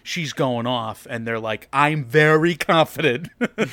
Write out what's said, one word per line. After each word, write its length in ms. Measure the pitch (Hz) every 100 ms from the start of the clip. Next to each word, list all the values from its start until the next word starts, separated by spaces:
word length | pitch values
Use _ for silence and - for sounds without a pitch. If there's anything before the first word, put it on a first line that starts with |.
she's 320 | - 180 147
going 320 | - 139 120 120
off, 400 | 123 110 101 -
and 180 | 120 113
they're 140 | 113
like, 260 | 110 107 -
"I'm 320 | 135 147 156
very 520 | 117 151 151 156 170 160
confident," 760 | - 165 151 - 156 120 170
<laughs> 220 | - 240 -
in 140 | 180